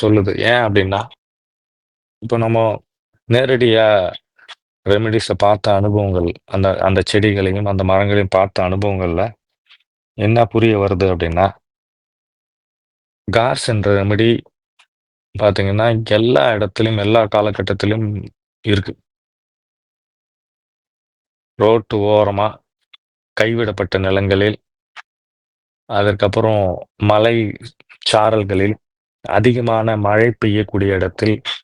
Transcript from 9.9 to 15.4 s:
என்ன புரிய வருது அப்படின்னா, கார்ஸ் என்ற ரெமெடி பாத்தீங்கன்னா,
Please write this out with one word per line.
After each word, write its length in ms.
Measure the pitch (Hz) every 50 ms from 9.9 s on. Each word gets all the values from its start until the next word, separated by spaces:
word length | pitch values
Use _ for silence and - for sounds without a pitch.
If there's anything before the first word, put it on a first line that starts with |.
| _ _ _ _ _
என்ன 320 | - 107 104 113 120 117
புரிய 340 | 104 - 113 110 117 110 101
வருது 240 | 98 101 98 87 98
அப்படின்னா, 540 | 95 92 82 87 82 82 87 95 98 - _ _ _ _ _ _ _ _ _ _ _ _ _ _ _ _ _ _ _ _ _ _ _ _ _ _ _ _ _ _ _ _ _ _ -
கார்ஸ் 360 | 95 113 113 131 143 135 - -
என்ற 360 | 113 107 92 104 101 98 98
ரெமெடி 380 | 101 107 101 113 117 117 - - _ _ _ _ _ _ _ _ _ _ _ _ _ _ _ _ _ -
பாத்தீங்கன்னா, 640 | 104